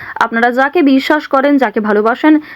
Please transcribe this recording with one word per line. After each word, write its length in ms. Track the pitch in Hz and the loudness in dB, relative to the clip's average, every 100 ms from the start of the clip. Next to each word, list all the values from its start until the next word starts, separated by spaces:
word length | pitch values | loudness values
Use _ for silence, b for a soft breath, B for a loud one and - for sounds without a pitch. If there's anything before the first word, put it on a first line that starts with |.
| B | B
আপনারা 340 | - 233 226 240 | -4 -4 0 0
যাকে 320 | 247 269 359 | 0 0 2
বিশ্বাস 440 | 277 269 - 302 - | 2 2 0 -2 -2
করেন, 260 | 269 277 285 | 0 2 2
যাকে 240 | 226 226 | 0 -2
ভালোবাসেন, 600 | 214 202 214 240 311 302 B | 0 0 0 0 2 2 B